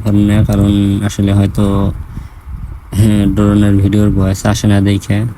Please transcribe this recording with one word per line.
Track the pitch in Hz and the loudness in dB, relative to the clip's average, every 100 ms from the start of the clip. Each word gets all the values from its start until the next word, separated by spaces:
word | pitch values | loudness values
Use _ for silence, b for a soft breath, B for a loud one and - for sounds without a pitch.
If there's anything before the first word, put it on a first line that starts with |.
পারবো | 110 101 101 | -2 0 2
না, | 104 104 | 2 2
কারণ | 101 101 101 98 98 | 2 2 2 2 0
আসলে | 101 - 101 | -2 -2 0
হয়তো, | 101 101 - 101 98 98 - - B B B B - - - - 95 | 2 0 0 -2 0 -2 -4 -10 B B B B -14 -14 -16 -10 0
হ্যাঁ, | 107 104 101 | 2 2 0
ড্রোনের | 98 104 104 104 98 | 0 2 2 2 2
ভিডিওর | 98 101 104 98 | 2 2 2 2
ভয়েস | 95 98 - | 0 0 -2
আসে | 101 107 | 0 2
না | 101 98 | 2 2
দেখে | 98 - 101 117 | -2 -2 -4 -2